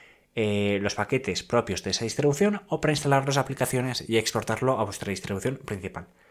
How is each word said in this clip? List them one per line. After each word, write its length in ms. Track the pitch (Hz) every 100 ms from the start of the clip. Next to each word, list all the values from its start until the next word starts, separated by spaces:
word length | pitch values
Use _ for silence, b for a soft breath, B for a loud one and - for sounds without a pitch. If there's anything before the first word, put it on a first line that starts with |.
| B B B
eh, 460 | - 107 101 101 101
los 140 | 101 -
paquetes 480 | 104 131 131 87
propios 400 | - 120 113 87
de 80 | 98
esa 120 | 92
distribución 600 | 113 - 147 143 202 202 -
o 140 | 160
para 120 | -
instalar 340 | 147 143 139 139
las 100 | 139
aplicaciones 720 | 131 131 123 131 127 120 -
y 80 | 113
exportarlo 640 | - 117 107 110 127 127
a 40 |
vuestra 280 | 104 95 101
distribución 460 | 95 - 98 123 139
principal. 500 | - 101 92 - - b b